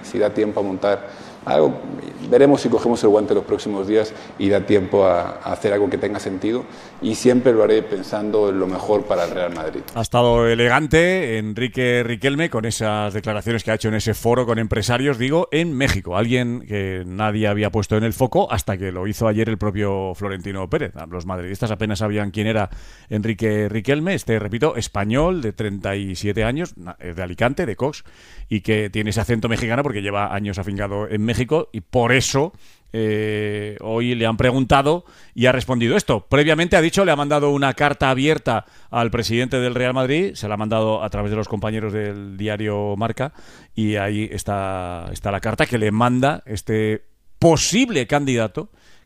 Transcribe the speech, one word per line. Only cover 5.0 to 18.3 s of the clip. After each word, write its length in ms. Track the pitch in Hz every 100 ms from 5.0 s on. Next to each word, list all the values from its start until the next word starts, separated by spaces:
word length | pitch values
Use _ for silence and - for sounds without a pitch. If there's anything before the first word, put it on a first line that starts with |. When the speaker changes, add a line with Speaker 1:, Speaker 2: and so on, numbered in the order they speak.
Speaker 1:
a, 360 | 95 87 87 -
a 100 | 90
hacer 200 | 90 104
algo 180 | 101 98
que 80 | 98
tenga 220 | 101 101
sentido 440 | 104 95 104 120 - - - -
y 140 | 113 104
siempre 360 | 120 123 123
lo 120 | 110
haré 180 | 107 110
pensando 680 | - 98 95 107 107 107 101
en 120 | 95
lo 60 | 92
mejor 380 | 92 101 104
para 200 | 90 92
el 80 | 85
Real 200 | 92 87
Madrid. 280 | 82 78 - -
Speaker 2:
Ha 80 | 117
estado 440 | 110 120 120 117 117
elegante 880 | 117 120 131 151 160 175 185 135 110
Enrique 680 | 107 107 123 131 123 123
Riquelme 440 | 117 113 135 143 170
con 160 | 120
esas 480 | 113 - 110 107 104
declaraciones 520 | 101 110 104 107 117
que 80 | 110
ha 20 |
hecho 140 | 110 110
en 60 |
ese 200 | 110 110
foro 320 | 104 117 123 120
con 120 | 113
empresarios, 580 | 107 110 104 120 143 120
digo, 300 | 131 165 -
en 260 | 151 170 131
México. 400 | 135 98 87 92
Alguien 480 | 117 127 120 120 64
que 360 | 104 95 92
nadie 440 | 90 92 107 107 107
había 220 | 104 101
puesto 260 | 107 101 107
en 80 |
el 80 | 113
foco 380 | - 127